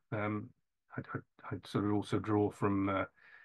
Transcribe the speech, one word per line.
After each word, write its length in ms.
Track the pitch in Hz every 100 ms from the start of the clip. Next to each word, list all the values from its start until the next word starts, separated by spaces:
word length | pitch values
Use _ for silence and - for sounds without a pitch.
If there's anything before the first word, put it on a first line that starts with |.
| -
um, 360 | 107 104 107 110 _ _ _ _ -
I'd, 100 | -
I'd, 60 | - - _ -
I'd 160 | 98 -
sort 200 | 113 101
of 60 |
also 260 | 104 98 104
draw 320 | 98 104 101
from, 380 | - 104 98 98
uh, 160 | 95 92 _ - -